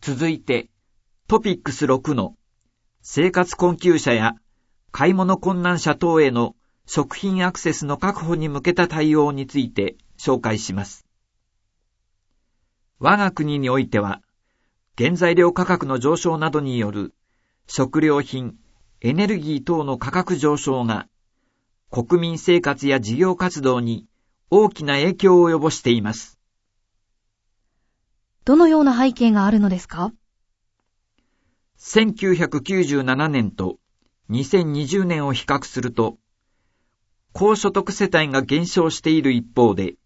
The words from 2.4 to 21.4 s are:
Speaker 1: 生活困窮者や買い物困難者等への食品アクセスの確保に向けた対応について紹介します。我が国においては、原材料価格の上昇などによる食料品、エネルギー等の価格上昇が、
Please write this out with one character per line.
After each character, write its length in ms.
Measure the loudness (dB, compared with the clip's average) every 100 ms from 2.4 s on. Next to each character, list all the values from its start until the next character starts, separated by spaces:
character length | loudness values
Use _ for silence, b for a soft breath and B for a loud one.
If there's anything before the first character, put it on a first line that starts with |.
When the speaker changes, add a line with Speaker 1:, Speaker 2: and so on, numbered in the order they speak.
| _ _ _ _ _ _
Speaker 1:
生 260 | -10 0 0
活 260 | 2 -2 0
困 220 | -2 0
窮 220 | 2 2
者 140 | 2
や 200 | 0 0 -4 _ _ _ _ _
買 200 | 0 2
い 20 |
物 240 | 2 2 0
困 240 | 0 -2
難 160 | -2 -2
者 160 | -2
等 260 | 0 2 4
へ 100 | 2
の 240 | 2 -4 -6 _ _ _
食 260 | -4 -4
品 320 | -4 -4 -2 -2
ア 60 |
ク 80 | -2
セ 120 | -6
ス 140 | -4 -6
の 120 | -4
確 240 | -4 -4
保 120 | -4
に 160 | -4 -4
向 140 | -4
け 100 | -2
た 140 | 0 0
対 280 | 0 2 2
応 160 | 2
に 140 | -2 -6
つ 140 | -4
い 100 | -4
て 280 | -2 -4 -6 _ _
紹 240 | -2 -2
介 160 | -2 -4
し 160 | -4
ま 120 | -8 -8
す。 200 | -14 _ _ _ _ _ _ _ _ _ _ _ _ _ _ _ _ _ _ _ _
我 180 | 2 2
が 140 | 2
国 300 | -2 -4 -2
に 100 | 0
お 80 | 0
い 120 | 0
て 100 | -2
は、 240 | -2 -6 _ _ _ _ _ _ _ -4
原 180 | -2 2
材 200 | 2 4
料 180 | 4
価 120 | 2 -2
格 180 | -2 -2
の 140 | -2
上 160 | 0 0
昇 220 | 0 -2
な 100 | -2
ど 120 | -2
に 180 | -4 -4
よ 100 | -4
る 240 | -6 -10 _ _ _ _ _ _
食 340 | -4 -2 2
料 200 | 2 0
品、 340 | -2 -8 -10 -14 _ _ _ _
エ 120 | -4
ネ 140 | 0 0
ル 100 | -2
ギ 200 | -4 -6
ー 60 |
等 200 | -2 -4
の 160 | -2 -6
価 100 | -4
格 260 | -4 -4 0
上 220 | 0 0
昇 260 | -2 -2
が、 240 | -2 -4 -8 _ _ _